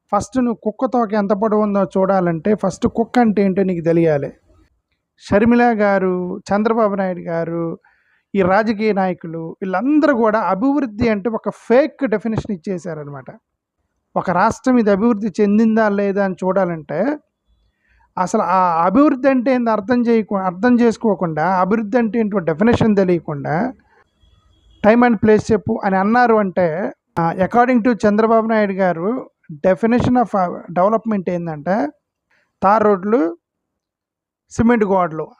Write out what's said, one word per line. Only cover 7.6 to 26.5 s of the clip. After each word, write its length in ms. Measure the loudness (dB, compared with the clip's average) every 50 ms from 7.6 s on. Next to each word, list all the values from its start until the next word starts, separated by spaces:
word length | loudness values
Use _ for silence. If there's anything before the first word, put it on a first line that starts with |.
| -6 -6 -8 -10 _ _ _ _ _ _ _ _ _ _ -2
ఈ 60 | 0
రాజకీయ 520 | 2 4 4 2 2 0 -2 -2 0 0 0
నాయకులు 640 | 0 0 -2 -4 -6 -10 -12 -10 -10 -10 -12 -12 -10
వీళ్ళందరూ 520 | -8 -4 -4 -2 0 2 2 4 4 4 2
కూడా 260 | 2 2 2 0 0
అభివృద్ధి 680 | 0 -2 -2 0 0 0 0 0 -2 -4 -4 -2 -2 0
అంటే 200 | 0 -2 -4 -6
ఒక 200 | -6 -6 -6 -8
ఫేక్ 560 | -10 -8 -2 2 2 4 2 2 -2 -4 -4
డెఫినేషన్ 460 | -2 -2 -2 -4 -4 -6 -6 -6 -8
ఇచ్చేశారనమాట. 760 | -8 -8 -8 -8 -8 -8 -8 -10 -12 -12 -12 -14 -14 -16 -16 -18 -20 -20 _ _ _ _ _ _ _ _ _ _ _ _ _ _ -6
ఒక 160 | -6 -2 -2
రాష్ట్రం 460 | 0 2 2 0 0 -2 0 2 2
ఇది 140 | 2 4 2
అభివృద్ధి 420 | 2 2 2 0 0 0 -4 -6 -2 0
చెందిందా 480 | 0 2 4 4 4 4 2 2 2 0
లేదా 360 | 0 0 -2 -2 0 -2 -2
అని 80 | -2 -4
చూడాలంటే 840 | -4 -2 -2 0 0 0 -2 -4 -8 -8 -8 -4 -4 -4 -4 -4 -8 _ _ _ _ _ _ _ _ _ _ _ _ _ _ _ _ _ _ -6
అసలు 260 | -4 -4 -4 -4 -4
ఆ 440 | -2 0 2 2 2 2 2 2 0
అభివృద్ధి 440 | 2 4 4 4 2 2 0 0 0
అంటే 240 | 0 2 0 0 0
ఏందో 180 | 0 0 -2
అర్థం 300 | -2 -2 -2 -2 0 0
చేయకు-, 360 | 2 2 2 0 0 -2 -4
అర్థం 420 | -4 -4 -4 -4 0 0 2 4 4
చేసుకోకుండా, 680 | 4 2 0 0 0 -2 0 0 -2 -4 -2 -2 -2
అభివృద్ధి 520 | 0 0 0 0 0 0 -2 -2 -2 -2
అంటే 220 | -2 0 0 0 -2
ఏంటో 180 | -2 -2 -2
డెఫినేషన్ 580 | -4 -2 -2 -2 0 2 2 2 2 2 2 2
తెలియకుండా, 800 | 2 2 2 0 0 -2 -6 -10 -8 -6 -4 -4 -2 -4 -4 -8 _ _ _ _ _ _ _ _ _ _ _ _ _ _ _ _ _ _ _ _ _ 2
"టైమ్ 180 | 4 4 6 4
and 140 | 2 2
ప్లేస్ 340 | 2 2 4 4 4 2 0
చెప్పు" 300 | -2 -2 -2 -4 -6 -4 -2
అని 140 | -2 0
అన్నారు 380 | 0 0 2 2 2 4 4 2
అంటే, 560 | 2 0 0